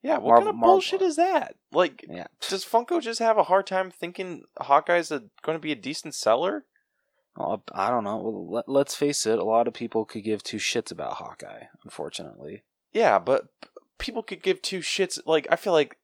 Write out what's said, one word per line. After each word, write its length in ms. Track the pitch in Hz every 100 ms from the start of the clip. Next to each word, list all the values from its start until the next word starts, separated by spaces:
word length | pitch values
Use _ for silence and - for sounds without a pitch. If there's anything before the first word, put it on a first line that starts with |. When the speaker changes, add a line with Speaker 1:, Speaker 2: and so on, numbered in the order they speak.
Speaker 1:
Yeah, 160 | 262 311
what 60 | 214
Speaker 2:
Marvel, 60 | -
Speaker 1:
kind 100 | 403
of 60 | 339
Speaker 2:
Marvel. 180 | 226 381
Speaker 1:
bullshit 260 | - 381
is 140 | 381 294
that? 400 | 349 330 - - _
Like, 320 | - 175 123 -
Speaker 2:
Yeah. 180 | 87 - _ -
Speaker 1:
does 160 | 190 -
Funko 360 | 226 240 349
just 180 | 240 226
have 180 | 226 220
a 60 |
hard 240 | 165 190 190
time 220 | 190 190
thinking 540 | _ 170 180 185 165 - -
Hawkeye's 520 | 139 143 156 175 160
a, 120 | 147 107 _
gonna 160 | - 160
be 120 | 147
a 40 | 131
decent 360 | 120 156 160
seller? 520 | - - 117 180 285 _ _ _ _ _ _ _ -
Speaker 2:
Well, 280 | - 104 -
I 180 | - 98
don't 140 | 123
know. 140 | 101 110
Well, 340 | 107 101 85
let, 180 | 110 117
let's 240 | 139 143
face 320 | - 143 147 107
it, 140 | 110
a 40 |
lot 240 | 98 113 120
of 60 |
people 320 | - - 113 110
could 180 | 113
give 200 | 104 104
two 140 | - 110
shits 340 | - 120 -
about 220 | - -
Hawkeye, 500 | - - - - 113 - _
unfortunately. 800 | - - 73 - 78 - 73 - _ _ _
Speaker 1:
Yeah, 260 | 208 208 101
but 300 | 90 139 - _
p-, 80 | - - _ _
people 240 | - 226
could 220 | 220 175
give 180 | 190 185
two 200 | - 185
shits, 360 | 160 - 185 - -
like, 220 | 160 131
I 60 | 170
feel 180 | 208
like 240 | 165 135 -